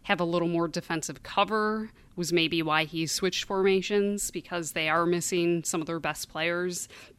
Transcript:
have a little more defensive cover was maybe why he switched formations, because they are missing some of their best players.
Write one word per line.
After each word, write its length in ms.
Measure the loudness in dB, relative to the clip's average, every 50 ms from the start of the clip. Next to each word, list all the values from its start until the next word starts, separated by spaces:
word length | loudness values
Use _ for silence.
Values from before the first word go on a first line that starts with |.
| -2
have 160 | 0 0 0
a 20 | 0
little 240 | 0 0 0 2
more 200 | 2 0 0 0
defensive 540 | 0 -2 -6 -4 -2 -4 -4 -4 -6 -10 -12 -10
cover 680 | -2 2 2 2 2 2 0 0 0 0 -2 -4 -8 -12 -18 -20 -12 -6
was 160 | -6 -2 2
maybe 300 | 2 2 2 2 2 0
why 240 | 2 2 2 2 2
he 200 | 0 -2 -2 -2
switched 360 | -2 -2 0 0 0 0 -2 -4
formations, 840 | -2 0 2 4 4 4 4 2 2 2 2 2 2 0 -2 -4 -6
because 400 | -8 -8 -10 -6 -6 -6 -6 -4
they 160 | -4 -2 0
are 180 | 2 2 4 4
missing 580 | 4 2 2 0 0 2 2 4 4 2 2 0
some 160 | -2 -2 -2
of 60 | -2
their 120 | -2 -4 -4
best 300 | -4 -4 -4 -6 -8 -8
players. 580 | -6 -2 -2 0 0 0 -2 -4 -4 -6 -10 -12 -14 -20 -20 -20 -20